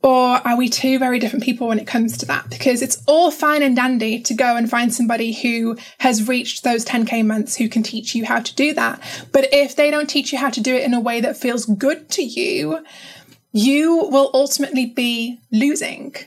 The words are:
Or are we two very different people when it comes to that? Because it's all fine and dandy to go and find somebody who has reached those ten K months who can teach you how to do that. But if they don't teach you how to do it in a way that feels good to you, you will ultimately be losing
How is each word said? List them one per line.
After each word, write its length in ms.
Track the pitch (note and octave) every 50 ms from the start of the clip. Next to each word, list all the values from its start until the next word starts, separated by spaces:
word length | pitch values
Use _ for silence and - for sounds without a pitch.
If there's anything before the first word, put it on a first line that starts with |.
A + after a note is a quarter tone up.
| -
Or 440 | C4+ C4 B3+ B3+ B3 B3 B3 -
are 120 | A#3+ A#3+ A#3+
we 100 | B3+ A#3+
two 300 | A#3+ - - C4 C4 C4
very 200 | C4 B3+ B3 B3
different 280 | A#3 A3+ - - -
people 220 | C4 B3 B3 B3 A#3
when 100 | A3+ G#3+
it 80 | G#3
comes 320 | - - A#3+ A3+ A3+ - -
to 80 | -
that? 240 | - - - - -
Because 320 | - - - C4+ B3 A#3 C4
it's 200 | B3 - - -
all 240 | - D4 D#4+ F4 E4+
fine 320 | - - - D4+ D4+ D4+ C#4+
and 120 | C4+ B3
dandy 460 | B3+ B3 B3+ C4 A#3+ A3 A3 A3 A3+
to 140 | A3+ - A#3
go 200 | A3+ C4 B3 A#3
and 140 | A#3 A#3 A3+
find 240 | B3 A#3+ A#3+ A#3+ A#3
somebody 400 | - A#3+ A3 A#3 A3+ A3+ A3+ A3
who 460 | - - A#3+ A#3 A#3 A3+ A3+ A3+ A3+ - - - _
has 300 | - C4 A#3+ G#3+ G#3+ A3+
reached 340 | B3+ B3 A#3+ - - - -
those 220 | B3+ A#3+ A#3 A#3
ten 220 | - - A#3 A3+
K 160 | G#3+ - A3+ A3
months 340 | G#3+ A3 A3 G#3+ - -
who 140 | - A#3+ A3
can 120 | - A#3 G#3+
teach 320 | - - A3 G#3+ - -
you 120 | A#3 A3
how 140 | G#3 A#3 A#3
to 140 | A#3+ - -
do 200 | - C4+ D4+ D4+
that. 260 | - A#3+ A#3 A#3 - - - - - - - -
But 160 | C#4 C4+ C4+
if 260 | C#4 C#4+ C#4+ C4+ C#4
they 140 | - D4 D4+
don't 200 | D4 D4+ D4+ D4
teach 200 | - D4 C#4 -
you 60 | -
how 140 | B3 C4 C#4
to 100 | - -
do 140 | G#3+ B3+ B3+
it 80 | B3+ -
in 100 | - B3
a 80 | A#3+
way 220 | A3+ A#3+ A#3 A#3 A#3
that 160 | A#3+ - -
feels 260 | - B3 A#3+ A#3+ A3
good 460 | - G#3 G3 - C4+ D#4+ D#4+ - _
to 120 | - - D#4+
you, 600 | A3+ A3+ A#3 B3 B3+ - - D4 D4+ D#4 D#4+ D#4 - - - - - - - - _ - _ _ _ -
you 540 | G#3+ G#3 C4 C#4 D4 D#4 D#4+ E4 E4 D#4 D4
will 200 | B3+ C#4 C#4 C4+ -
ultimately 500 | C4 C#4 C#4 - - C#4+ C4+ D#4+ C4 B3+
be 540 | A#3+ - - B3 A#3+ A#3+ A#3 A#3 A#3+ B3 A#3+ _ _
losing 640 | A#3+ A3 C4 C#4+ D4+ - - - - - - C#4 - - -